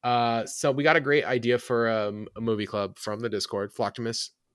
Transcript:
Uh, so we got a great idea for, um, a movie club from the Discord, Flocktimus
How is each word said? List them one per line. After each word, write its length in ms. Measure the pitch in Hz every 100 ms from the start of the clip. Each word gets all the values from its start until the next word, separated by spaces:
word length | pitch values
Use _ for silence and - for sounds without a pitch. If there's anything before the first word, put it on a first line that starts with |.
Uh, 420 | 123 120 117 117 107
so 260 | - 147
we 120 | 139
got 120 | 147 160
a 60 |
great 220 | 139 147 113
idea 320 | 127 117 120
for, 320 | - 117 117
um, 380 | 110 104 104 110 -
a 60 |
movie 240 | 113 107 101
club 320 | 104 101 -
from 220 | - 107
the 80 | 117
Discord, 440 | 104 - 101 104
Flocktimus 560 | - 104 - 117 117 - _ _